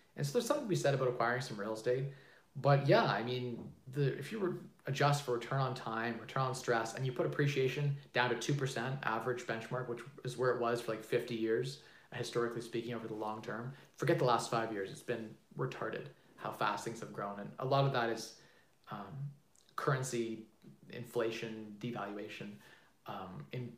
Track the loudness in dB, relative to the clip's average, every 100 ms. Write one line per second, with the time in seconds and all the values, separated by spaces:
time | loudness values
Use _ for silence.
0 | _ -4 0 2 4 2 2 2 4 4
1 | 2 2 2 2 -2 -4 -4 -2 2 2
2 | 0 -6 -20 -20 _ 0 6 6 8 6
3 | 6 2 0 -2 -2 -6 -10 -14 -6 0
4 | 0 0 -6 -2 -2 -2 -8 -10 -4 4
5 | 4 4 2 -2 0 0 0 -2 -4 -2
6 | -2 -4 -2 0 2 0 2 2 0 -2
7 | -2 0 0 2 2 4 2 2 0 0
8 | 0 2 2 2 0 2 0 0 -2 -2
9 | 0 0 0 -2 -2 -4 -4 -4 -4 -6
10 | -10 -10 -6 0 2 4 2 0 0 -4
11 | 0 0 0 0 2 2 0 -6 -14 -20
12 | -10 -6 -2 0 0 -2 -4 -4 -4 -4
13 | -4 -4 -4 -4 -6 -6 -6 -10 -14 0
14 | 4 6 6 4 4 0 0 -2 -4 -6
15 | -6 -4 -6 -14 -10 -4 -4 -4 -6 -6
16 | -10 -16 -20 -8 -6 0 0 0 -4 -6
17 | -8 -6 -6 -6 -8 -4 2 4 4 4
18 | 2 0 -6 -14 -20 -20 _ _ -12 -10
19 | -8 -8 -8 -10 _ _ _ -2 2 2
20 | 2 0 0 -4 -10 _ -20 -20 -14 -12
21 | -2 0 2 0 -6 -6 -10 -6 -6 -4
22 | -6 -6 -8 -10 -10 -12 -18 -20 -20 _
23 | -12 -10 -8 -10 -8 -8 -8